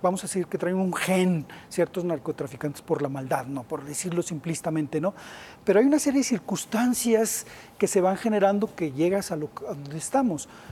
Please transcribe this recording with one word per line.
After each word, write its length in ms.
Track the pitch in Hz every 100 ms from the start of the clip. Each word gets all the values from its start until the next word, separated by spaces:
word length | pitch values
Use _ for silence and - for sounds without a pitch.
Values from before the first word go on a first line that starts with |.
vamos 200 | 185 180
a 60 | 196
decir 200 | 196 175
que 100 | 170
traen 180 | 175 185
un 180 | 190
gen 520 | 170 - 185 185 170 139 - -
ciertos 340 | - 170 -
narcotraficantes 760 | 175 156 - 147 143 131 151 -
por 200 | - 151
la 60 | 139
maldad, 380 | 135 131 147 127
¿no? 180 | 139
Por 220 | 120 151 139
decirlo 360 | 143 185 170
simplistamente, 800 | 170 160 170 165 - 156 147 156
¿no? 140 | 175 - - - - -
Pero 160 | - 190
hay 60 | 269
una 140 | 294
serie 200 | 294 269
de 60 | 254
circunstancias 1200 | 202 - 190 - 220 247 240 233 220 220 - - - - -
que 100 | 190
se 140 | 196
van 160 | 185 190
generando 580 | 233 214 196 202 214 -
que 160 | 160
llegas 400 | 131 170 196 190
a 60 | 165
lo, 120 | 147 - 135
a 100 | 143
donde 220 | 143 156
estamos. 520 | - 269 254 151 - - -